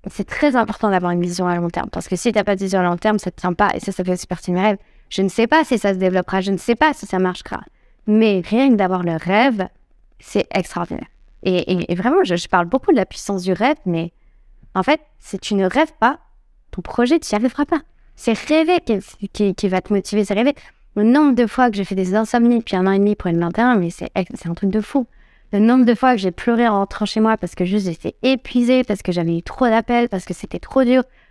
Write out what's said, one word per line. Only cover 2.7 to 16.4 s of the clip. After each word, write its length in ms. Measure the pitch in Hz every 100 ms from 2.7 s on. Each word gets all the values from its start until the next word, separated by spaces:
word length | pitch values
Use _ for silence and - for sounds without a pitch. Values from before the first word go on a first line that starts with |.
| 190
à 40 |
long 120 | 180 175
terme, 220 | 214 214
ça 140 | 180
te 100 | -
tient 120 | 185
pas. 180 | 175 202
Et 60 | -
ça, 120 | -
ça 120 | 190
fait 80 | 180
aussi 160 | 180 -
partie 240 | 170 -
de 40 | 180
mes 40 |
rêves. 160 | 208 196 - - _
Je 140 | -
ne 60 | 190
sais 180 | - 233
pas 160 | 320
si 160 | 302 226
ça 160 | 202 185
se 20 |
développera, 440 | 185 185 - 190
je 100 | 190
ne 60 | 190
sais 180 | - 233
pas 180 | 208
si 140 | 190 -
ça 100 | 185
marchera. 440 | 185 180 - - - _ _ _ -
Mais 380 | 214 220 190 170
rien 240 | 226 269
que 60 | 214
d'avoir 260 | 185 185
le 140 | 175 160
rêve, 520 | 175 202 269 214 180 - _ _ _ _
c'est 260 | - 202 -
extraordinaire. 540 | 196 - 175 175 - - _ - -
Et, 320 | 190 180 -
et, 180 | 180 -
et 40 | 175
vraiment, 280 | 226 359
je, 120 | 180 175
je 120 | -
parle 200 | 180 170
beaucoup 240 | 262 -
de 60 | 262
la 100 | 185
puissance 340 | - - 196
du 120 | 180
rêve, 240 | 180 247 302 185
mais 260 | 165 170 - _ _ _ - - 185
en 80 |
fait, 180 | 190 302 - _
si 220 | - 190
tu 160 | - 202
ne 100 | 190
rêves 280 | 262 320 -
pas, 200 | 233 302 _ _